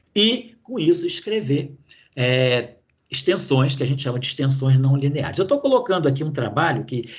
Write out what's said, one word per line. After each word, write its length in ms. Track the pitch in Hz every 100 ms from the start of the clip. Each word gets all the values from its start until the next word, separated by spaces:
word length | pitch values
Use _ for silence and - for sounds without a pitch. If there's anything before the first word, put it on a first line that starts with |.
| _
e, 400 | 208 214 247 - _
com 160 | - 240
isso, 280 | 156 170 170
escrever, 680 | - - 214 139 139 135 - _ - _
é, 600 | - 123 127 127 123 117 - _ _ _
extensões, 640 | - - 190 - 135 135
que 80 | -
a 40 | 131
gente 160 | 135
chama 160 | 127 123
de 80 | -
extensões 520 | - 135 135 135 131
não 160 | 135
lineares. 440 | 139 143 151 151 -
Eu 80 | 196
tô 120 | 285
colocando 480 | 277 254 - 185 147
aqui 160 | 135
um 80 | 156
trabalho 540 | 147 110 110 165 120
que, 240 | - 123 -